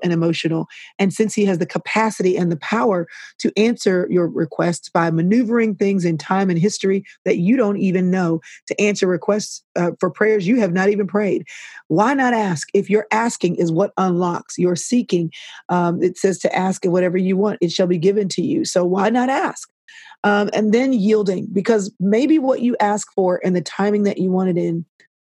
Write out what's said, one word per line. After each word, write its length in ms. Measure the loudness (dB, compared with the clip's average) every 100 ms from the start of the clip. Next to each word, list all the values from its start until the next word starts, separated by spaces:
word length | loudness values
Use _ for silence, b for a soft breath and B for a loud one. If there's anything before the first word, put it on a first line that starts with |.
and 80 | 0
emotional. 560 | 0 0 0 -2 -2 -6 B B B
And 140 | -2
since 200 | 0 -2
he 120 | 2 0
has 140 | 0
the 60 | -2
capacity 720 | -6 -4 0 0 0 0 2
and 160 | 0
the 60 | -2
power 500 | -2 -2 0 0 -2 B B B
to 180 | -4 2
answer 480 | 2 2 0 0 2
your 180 | 2 0
requests 640 | 0 -4 0 -2 -2 -2
by 200 | 0 2
maneuvering 640 | 2 2 2 2 2 0 0
things 280 | 0 2
in 140 | 0 -2
time 320 | -2 0 2
and 100 | 2
history 460 | 2 0 0 0 -4 B
that 140 | -4 0
you 180 | 2 2
don't 220 | 2 0
even 340 | 0 2 2
know, 300 | 0 0 -2 B B -8
to 160 | -2
answer 260 | 0 2 0
requests, 560 | 0 0 -2 -2 -12 _ -4
uh, 140 | -2 -2
for 80 | -4
prayers 360 | 0 2 2 2
you 140 | 2
have 140 | 2
not 160 | 2 2
even 180 | 0 0
prayed, 400 | 0 0 -2 -4 B B B B
why 260 | 2 2
not 200 | 2 2
ask? 340 | 2 0 -2 -2
If 160 | -2 2
your 180 | 0 0
asking 440 | 0 -2 0 -2 0
is 160 | 0
what 220 | 0 0 0
unlocks, 640 | 0 0 0 -4 -8 -2
your 180 | 0 0
seeking, 560 | 0 -2 0 0 -2 B B B -4
um, 340 | 0 0 0
it 140 | -2 -2
says 200 | -6 -6
to 140 | -6
ask 300 | -4 -4 -4
whatever 340 | -2 -2 0 -2
you 200 | -2 -2
want, 220 | -2 -2
it 100 | -4
shall 160 | -2 -2
be 100 | 0
given 300 | 0 0 -2
to 140 | -4
you. 240 | -4 -2 -2
So 180 | 0
why 260 | 0 0 0
not 200 | 0 0
ask? 400 | 0 -2 -4 -16 _ _ B B B 0
Um, 240 | 2 0
and 220 | 0 2
then 180 | 2 2
yielding, 560 | 2 2 2 2 -2 -2
because 400 | -2 2 0 0 -2
maybe 420 | 0 2 4 2
what 200 | 2 0
you 160 | 0 0
ask 280 | 0 0 -4
for 260 | -2 0 0
and 140 | 0 -2
the 60 |
timing 420 | -2 -2 0 2
that 140 | 0 0
you 140 | 0
want 180 | 2 0
it 80 | 0
in 260 | 0 -4 -6 _ b _